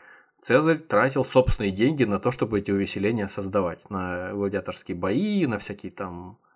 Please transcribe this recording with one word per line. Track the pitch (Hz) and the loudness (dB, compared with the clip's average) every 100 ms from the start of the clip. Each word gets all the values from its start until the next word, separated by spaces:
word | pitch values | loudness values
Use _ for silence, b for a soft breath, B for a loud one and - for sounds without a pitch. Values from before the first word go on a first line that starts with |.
| b b b _ | b b b _
Цезарь | - 127 160 160 | 2 4 4 0
тратил | - 104 131 135 | 2 2 4 2
собственные | 123 - 123 - 101 | 4 4 4 2 2
деньги | 95 123 151 | 2 2 4
на | 110 98 | 0 2
то, | 123 | -2
чтобы | 127 113 107 | -2 -2 -2
эти | 101 | 0
увеселения | 98 98 101 101 117 98 | 0 0 -2 -2 0 -4
создавать, | - 98 101 90 80 - | -6 -2 0 -2 -6 -8
на | 98 92 90 92 | -6 -4 -6 -6
гладиаторские | 101 101 95 92 90 - 87 | -2 -2 -2 -6 -12 -10 -4
бои, | 95 120 208 202 151 | -2 0 0 0 0
на | 104 | -2
всякие | - 101 95 | -6 -12 -12
там | - 98 87 92 - _ | -10 -10 -10 -14 -18 _